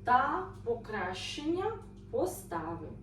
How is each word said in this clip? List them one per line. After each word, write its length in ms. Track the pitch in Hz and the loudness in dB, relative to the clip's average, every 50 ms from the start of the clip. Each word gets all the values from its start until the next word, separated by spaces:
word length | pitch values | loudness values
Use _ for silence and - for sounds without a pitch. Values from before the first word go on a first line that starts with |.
| - | 6
та 440 | - 247 254 277 285 302 370 370 381 - - - | 8 8 8 8 6 2 0 -2 -4 -8 -6 -2
покращення 1120 | 233 233 233 - 214 214 208 - 359 370 - - - - - 294 311 339 370 381 427 453 415 - - - - - - | -2 -2 -2 -2 -4 -4 -2 -2 -2 -2 -4 -6 -6 -6 -2 0 0 2 2 2 0 -2 -2 -8 -12 -14 -14 -12 -2
постави. 760 | - 240 349 370 - - - - 175 165 160 156 - - 156 143 - - | 2 2 2 2 0 -6 -8 -4 -4 -4 -2 -2 -4 -6 -6 -8 -10 -12